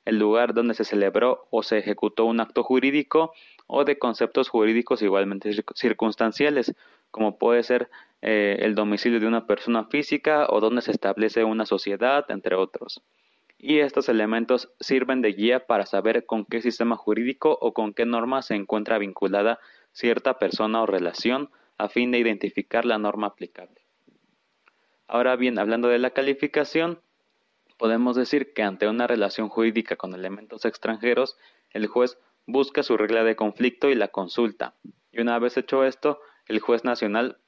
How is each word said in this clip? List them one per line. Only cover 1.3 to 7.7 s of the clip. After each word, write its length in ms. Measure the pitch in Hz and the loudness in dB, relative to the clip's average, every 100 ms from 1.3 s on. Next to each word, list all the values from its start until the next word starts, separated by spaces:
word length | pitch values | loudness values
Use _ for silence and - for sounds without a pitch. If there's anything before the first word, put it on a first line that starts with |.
| 127 - | 0 -2
o 140 | 117 | -4
se 160 | - 110 | 0 0
ejecutó 440 | 104 101 104 110 | 0 -2 -2 0
un 160 | 113 113 | 2 2
acto 240 | 110 - | -2 -2
jurídico, 680 | 120 131 135 147 143 156 160 - - - - | 0 2 2 0 2 2 0 -4 -20 -20 -4
o 160 | 135 | 0
de 140 | 143 143 | 2 0
conceptos 500 | 123 110 113 - 131 | 0 0 0 0 0
jurídicos 540 | 117 107 113 117 123 | 2 2 2 0 0
igualmente 480 | 104 98 98 98 107 | 2 2 0 -2 -4
circ-, 240 | 104 - - | -4 -6 -4
circunstanciales, 960 | 120 107 113 - 113 - 143 143 117 - - _ _ | -2 0 -2 0 -2 0 0 0 -2 -4 -10 _ _
como 260 | - 107 - | -2 -2 2
puede 260 | 113 120 | 4 4
ser, 260 | 113 | 4